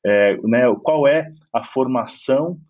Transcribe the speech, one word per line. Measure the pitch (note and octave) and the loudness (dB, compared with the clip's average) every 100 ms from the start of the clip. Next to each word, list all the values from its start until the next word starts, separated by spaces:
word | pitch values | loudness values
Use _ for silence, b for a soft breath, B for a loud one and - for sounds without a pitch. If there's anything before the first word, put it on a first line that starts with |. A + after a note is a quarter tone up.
| G2+ | 2
é, | G#2 G2+ - | 2 2 2
né? | A2 A#2 B2 G2+ | 0 2 2 0
Qual | - D#3 C#3+ | -2 2 2
é | D#3 D#3 - _ | 2 -2 -16 _
a | A2 | -8
formação | G#2+ C3 C3 B2+ A2+ - - C3+ E3 F3 | -6 -4 -2 -2 -4 -8 -2 -2 -2 -8